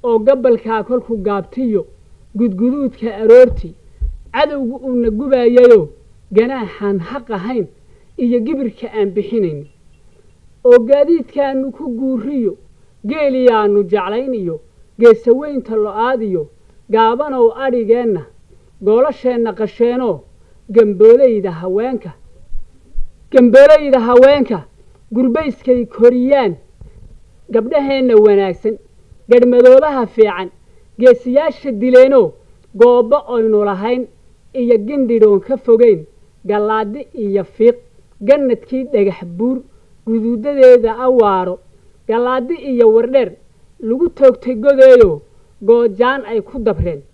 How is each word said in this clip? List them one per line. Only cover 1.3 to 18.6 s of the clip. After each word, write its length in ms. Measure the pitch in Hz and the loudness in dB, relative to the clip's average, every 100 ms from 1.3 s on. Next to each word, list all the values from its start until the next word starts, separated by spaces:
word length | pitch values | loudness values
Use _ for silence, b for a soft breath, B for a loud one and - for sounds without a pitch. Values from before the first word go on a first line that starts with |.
| 202 180 - 254 202 - _ _ _ _ 202 | -6 -8 -8 -4 -4 -6 _ _ _ _ -6
gudguduudka 800 | 240 185 240 285 269 - 226 202 | -6 -2 -4 -4 -8 -8 -12 -4
aroortii 600 | 220 240 247 - 165 - _ _ - - - | 4 6 6 2 -10 -16 _ _ -10 -10 -12
cadowgu 460 | 240 302 294 240 254 | -4 -4 -4 -8 -10
uu 200 | 262 247 | -6 -4
na 140 | 233 | -4
gubaayayoo 800 | 214 277 262 240 247 247 220 151 - _ _ _ | -4 -2 -2 2 4 6 6 2 -12 _ _ _
ganaaxaan 640 | 196 240 269 208 - 202 196 | -2 -2 -4 -10 -8 -6 -6
xaq 280 | 165 269 233 | -8 -14 -10
ahayn 380 | 208 190 254 180 _ _ _ _ - | -10 -8 -8 -8 _ _ _ _ -6
iyo 220 | 240 240 | -2 -2
gibirka 480 | 226 277 240 - 226 | -4 -6 -6 -10 -12
aan 200 | 214 202 | -6 -4
bixinayn. 500 | 185 202 233 180 147 147 _ _ _ _ _ _ _ _ _ 247 | -4 -6 -4 -4 -6 -16 _ _ _ _ _ _ _ _ _ 4
Oo 140 | 240 | 4
gaadiidkaanu 920 | 226 285 285 339 247 - 277 269 269 | 4 0 2 0 -4 -6 -4 -4 -8
ku 120 | - 294 | -10 -12
guuriyo 640 | 233 262 254 220 285 220 - _ _ _ _ | -8 -6 -6 -6 -4 -6 -8 _ _ _ _
geeliyaanu 800 | 208 311 285 262 254 226 208 208 | -10 -4 -2 0 0 0 0 -2
jeclayn 500 | 190 202 185 220 269 | -2 -4 -4 -8 -8
iyo 220 | 240 175 160 _ _ _ - | -8 -8 -10 _ _ _ 2
geesaweynta 760 | 233 226 240 254 294 277 247 220 | 4 4 2 -2 -2 -10 -8 -6
lo'aad 460 | 208 208 240 262 | -6 -4 -4 -4
iyo 220 | 220 180 151 _ _ _ _ | -6 -8 -8 _ _ _ _
gaabanow 580 | 220 233 240 294 262 233 226 | 0 0 0 -6 0 0 0
adhigeenna, 680 | 269 247 214 233 240 180 143 _ _ _ | -4 -4 -2 -2 -2 -6 -8 _ _ _